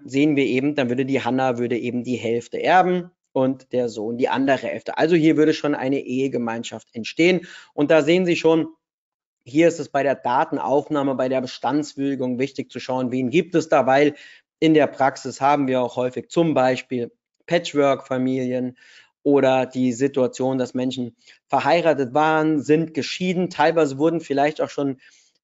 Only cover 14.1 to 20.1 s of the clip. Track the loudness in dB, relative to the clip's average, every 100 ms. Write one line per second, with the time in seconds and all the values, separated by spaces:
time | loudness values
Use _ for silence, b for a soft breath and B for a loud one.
14.1 | 0 B B _ -2 2 4 2 2 -2
15.1 | -2 -10 -2 0 2 0 0 -2 -2 -4
16.1 | -6 -4 0 2 2 2 0 -4 -6 -6
17.1 | -12 _ _ -4 -4 -2 0 2 0 -2
18.1 | -4 -2 -2 -4 -4 -6 -10 b b b
19.1 | _ 2 4 4 2 0 -2 -2 0 -2